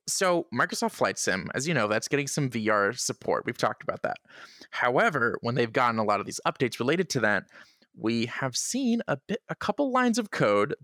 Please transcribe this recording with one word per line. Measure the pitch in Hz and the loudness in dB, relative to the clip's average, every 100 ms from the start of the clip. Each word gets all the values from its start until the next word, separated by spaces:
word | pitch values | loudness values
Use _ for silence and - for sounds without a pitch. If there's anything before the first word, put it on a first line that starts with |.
| - | -6
So | - 190 175 - | 0 2 2 0
Microsoft | 120 160 - 233 | 0 0 0 -4
Flight | - 104 98 | 0 0 0
Sim, | - 95 - | -2 -2 -2
as | - 143 | -4 -2
you | |
know, | 156 104 | 0 2
that's | 107 - | 0 0
getting | 143 143 | -2 -2
some | - 139 | -2 -2
V | 120 107 | 0 2
R | 107 101 | 4 2
support. | 123 - 123 - 95 113 | 0 -4 -6 -2 -2 -2
We've | 117 | -2
talked | 117 - | -2 -2
about | - - | -4 -4
that. | - - _ - - - - | -4 -6 _ -20 -20 -20 -14
However, | - 123 135 226 147 117 98 | -2 0 2 2 2 0 0
when | 117 127 | -2 0
they've | 117 | 0
gotten | 131 123 113 | 2 2 2
a | |
lot | 107 101 | 2 0
of | 98 | 0
these | - - | -6 -4
updates | - 127 - | -2 -2 -2
related | 120 170 180 | -2 0 0
to | 131 | 0
that, | 110 101 - - - _ _ - | 2 2 -2 -14 -20 _ _ -6
we | 110 117 117 | -2 0 -2
have | - 135 123 | -4 -4 -4
seen | - 247 254 233 - | -4 -2 0 0 -2
a | 139 - | -6 -4
bit, | 196 - | -8 -8
a | - | -8
couple | - - 285 | -4 -2 0
lines | 254 247 226 | 2 2 2
of | 214 | -2
code | - 123 104 101 - | 0 2 4 2 -2